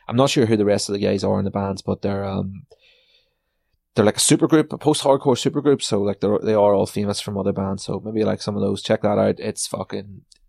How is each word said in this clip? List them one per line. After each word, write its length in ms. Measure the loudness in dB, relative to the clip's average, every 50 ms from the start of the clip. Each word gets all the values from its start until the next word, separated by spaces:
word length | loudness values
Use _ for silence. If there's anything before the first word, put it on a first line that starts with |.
| _
I'm 80 | -2 0
not 140 | 2 2 2
sure 160 | 2 2 2
who 100 | 4 2
the 100 | 2 2
rest 240 | 2 2 0 0 -2
of 40 | -4
the 60 | -2
guys 240 | 0 0 0 0 0
are 160 | 0 0 0
in 60 | -2
the 60 | -2
bands, 300 | -4 -4 -4 -4 -6 -6
but 200 | -4 -6 -4 -4
they're, 240 | -4 -4 -4 -4 -4
um, 400 | -4 -4 -6 -6 -6 -10 -14 -18 _ _ _ _ _ _ _ _ _ _ _ _ _ _ _ _ _ _ _ _ _ _ _ _ _ _
they're, 100 | 2 2
like, 120 | 4 2
a 20 | 2
supergroup, 520 | 2 2 4 4 4 4 4 4 2 2
a 60 | -4
post-hardcore 580 | -2 0 0 0 2 4 2 2 4 2 2 0
supergroup, 460 | 2 0 -2 -2 0 2 2 2 2
so, 200 | 0 -2 -2 -2
like, 180 | -2 -2 -2 -2
they're, 200 | 0 0 0 0
they 140 | 0 2 2
are 200 | 4 4 4 4
all 120 | 4 2
famous 340 | 0 -2 -4 -4 -4 -4 -6
from 180 | -8 -6 -6
other 160 | -4 -2 -2 -2
bands, 300 | -2 -4 -4 -6 -8 -8
so 180 | -8 -8 -8 -8
maybe 160 | -4 -2 0
you 60 | 0
like 160 | 0 0 -2
some 140 | -4 -6 -4
of 60 | -2
those. 200 | -2 -2 -2 -2
Check 200 | -2 -2 0 0
that 160 | 2 2 2
out. 220 | 2 2 2 0 -2
It's 280 | -6 -8 -8 -8 -8
fucking 540 | -8 -8 -8 -8 -8 -10 -12 -12 -14 -18 -20 -20 _ _ _ _